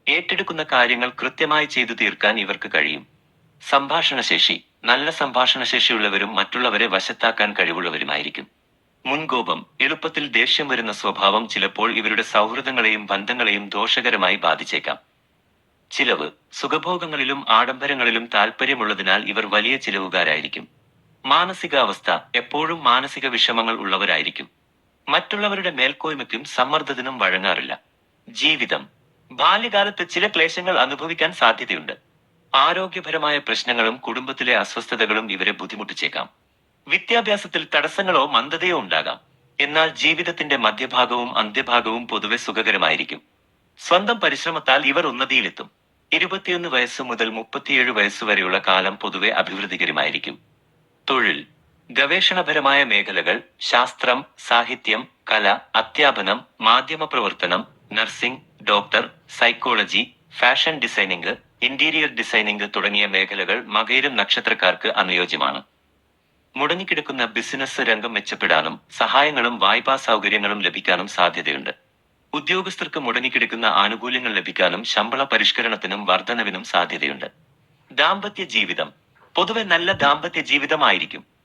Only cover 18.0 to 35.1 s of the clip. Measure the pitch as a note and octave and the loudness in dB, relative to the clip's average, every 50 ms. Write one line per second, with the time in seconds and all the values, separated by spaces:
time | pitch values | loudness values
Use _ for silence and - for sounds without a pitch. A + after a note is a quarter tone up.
18 | B2 A#2+ A2+ A2+ A#2 A#2+ - G#2+ G#2 A2+ A2+ - C3 B2+ C#3 B2+ A2+ G#2+ G#2+ G2 | 2 2 2 0 -2 0 2 2 2 2 2 0 0 0 0 0 0 -2 -2 -2
19 | F#2+ F#2+ F#2+ G#2 - G2 G#2 G#2 G#2+ G2+ G#2 G#2+ G#2+ A#2 C3 C3 - - G2+ G2 | 2 2 2 2 2 -2 -4 -4 -2 0 2 2 2 2 0 -2 -2 -4 -4 -2
20 | F#2+ F#2 E2+ F#2 F2 D#2+ D2+ D2+ D#2 - - - - - _ _ _ _ _ _ | -4 -2 0 2 2 2 2 0 0 -4 -8 -10 -12 -14 _ _ _ _ _ _
21 | _ _ _ _ - C3+ C#3 D#3+ F3 F3+ F#3+ - - E3 C#3+ C#3 B2 G2+ G2 - | _ _ _ _ -2 2 2 4 4 2 -2 -6 -6 0 2 2 4 2 0 -2
22 | - - F2 E2 - - - B2 A#2+ - - D3 D#3 D#3+ E3+ E3 D3 B2 A#2+ B2+ | 0 0 0 0 -2 -4 -4 -4 -4 -2 -2 -2 -2 -2 -2 0 2 4 4 4
23 | C3+ C#3 - C#3+ C3 C3+ B2 A#2 - - A#2+ A2+ A2+ A2+ A2+ A2 G2 G2 F#2+ F#2+ | 2 -2 -6 -6 -4 -2 0 2 2 2 2 0 0 0 -2 -2 -2 -2 0 0
24 | G2 F#2+ E2+ D#2 D#2 - - - - - _ _ _ _ _ _ _ _ _ _ | 2 2 2 0 0 -2 -6 -8 -12 -14 _ _ _ _ _ _ _ _ _ _
25 | _ - C#3+ D#3+ F3 - - G#3 G#3 G#3 G3+ G3 F#3+ F3+ E3 C3 B2+ C3+ C#3+ - | _ -2 0 0 0 -2 -4 -2 -2 -2 -2 -2 -4 -4 -2 0 0 0 -2 -2
26 | - D#3 D#3 C#3 B2 - - A2 C#3+ D3 - - B2+ - - D#3 D3+ C3+ C#3 B2 | -6 -6 -6 -6 -6 -8 -8 -8 -8 -6 -2 -2 0 0 0 -2 -2 -2 -6 -6
27 | B2 C3 C3+ B2 G2+ F#2+ F#2 F#2 F#2 G2 F2+ - C2 C2 - - - _ _ _ | -6 -6 -4 0 0 0 0 0 0 0 0 -2 -2 -6 -8 -10 -12 _ _ _
28 | _ _ _ _ _ - - - B2 D3+ D#3 C#3+ A#2+ - - D2+ - - _ _ | _ _ _ _ _ -16 -8 0 0 2 2 2 0 -2 -2 -4 -4 -10 _ _
29 | _ _ _ _ _ _ B2+ B2 D3 D#3+ F#3 G#3 A3+ A#3+ G#3 G3+ G3+ G#3 G3+ - | _ _ _ _ _ _ -4 2 4 4 4 4 2 0 2 2 2 2 0 -4
30 | F#3 F3 - F3+ F#3 G#3 G3+ E3+ D#3+ E3 E3 - F3+ F#3 F3+ - B2+ C3 C#3+ C#3+ | -8 -4 -2 0 0 0 2 2 2 2 0 -2 -2 0 2 2 2 2 0 -4
31 | D3 E3 E3+ D#3+ D#3 D#3+ F3 - C#3 A#2 A2 - B2 A#2 G2 D#2+ D#2 - - - | -6 -8 -2 -2 -2 -2 2 4 4 4 4 2 -2 -4 -6 -6 -6 -8 -12 -12
32 | _ _ _ _ _ _ _ _ _ _ - C3+ C3+ D#3 F3 F3+ F#3+ F#3 F#3 F#3+ | _ _ _ _ _ _ _ _ _ _ 2 4 4 4 2 0 -2 -4 -6 -8
33 | E3+ E3+ D3+ D#3+ D3+ D3+ D3 C#3+ C#3+ - A2+ - - - B2 A#2 A2+ A2 A2+ C3 | -8 -4 -4 -2 0 0 0 -2 -2 -2 -4 -2 -2 -2 0 2 2 2 0 -2
34 | - - A2+ B2 C3 C3 - - B2+ B2 B2 A2 G2 - - A#2 A#2 - - A2 | -6 -6 -6 -6 -6 -8 -6 -4 0 2 2 2 2 0 -4 -8 -6 -6 -2 0
35 | A2+ G#2 | 0 0